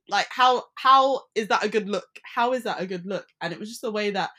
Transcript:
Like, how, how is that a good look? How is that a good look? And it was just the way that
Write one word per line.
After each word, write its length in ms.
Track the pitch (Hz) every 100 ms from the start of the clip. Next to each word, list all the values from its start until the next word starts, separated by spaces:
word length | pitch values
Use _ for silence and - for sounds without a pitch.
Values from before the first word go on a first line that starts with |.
| -
Like, 180 | 202 -
how, 340 | - 254 247 - -
how 460 | 262 269 269 262 - -
is 120 | 214
that 140 | 233
a 60 | 214
good 180 | 220 196
look? 320 | 202 - - -
How 280 | - 240
is 100 | 254
that 180 | 226 165
a 60 | 180
good 180 | 180 180
look? 220 | 185 - -
And 140 | 170
it 60 | 156
was 100 | 214
just 120 | 233
the 100 | 240
way 180 | 214 208
that 200 | 196 170